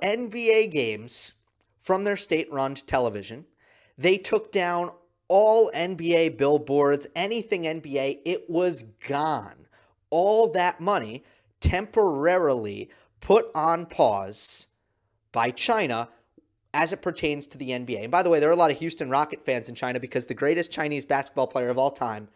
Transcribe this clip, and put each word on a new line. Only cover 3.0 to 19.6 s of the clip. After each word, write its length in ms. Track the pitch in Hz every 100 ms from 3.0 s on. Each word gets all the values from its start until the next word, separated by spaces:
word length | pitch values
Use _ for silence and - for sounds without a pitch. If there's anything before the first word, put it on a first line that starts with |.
| 123 104 98 117 170 _ _ _ _ -
They 180 | 156 196
took 340 | 190 220 220
down 420 | 202 175 175 175 - _ _ -
all 420 | 185 214 220 208
N 200 | 143 175
B 200 | 180 170
A 160 | 170 165
billboards, 760 | 135 139 147 147 143 143 143 143
anything 520 | 165 196 233 - 190 165
N 140 | 160
B 180 | 151 135
A, 220 | 135 143
it 240 | 170 180 -
was 340 | 170 180 147
gone. 840 | 110 - - 139 156 143 101 - _ _ _ _ -
All 420 | 156 190 214 226
that 280 | 185 175 -
money 420 | 170 196 110 117 _ _ _ -
temporarily 1300 | - 180 208 - 202 143 156 185 160 127 104 101 104 _ _ _
put 300 | - 202 226
on 320 | 160 156 170 170
pause 840 | - 135 101 95 107 - - - _ _ _ _ _ _
by 180 | 120 120
China 580 | 123 - 226 165 117 120 _ _ _ _ _ _
as 200 | 147 165
it 100 | 196
pertains 440 | - 160 160 147 143
to 120 | 135
the 140 | 127
N 120 | 123
B 120 | 123 110
A. 60 |
And 80 | 113
by 120 | 170
the 80 | 180
way, 100 | 160
there 80 | 151
are 40 |
a 40 | 175
lot 140 | 165
of 80 | 143
Houston 320 | 165 160 139
Rocket 340 | 135 151 151
fans 240 | - 127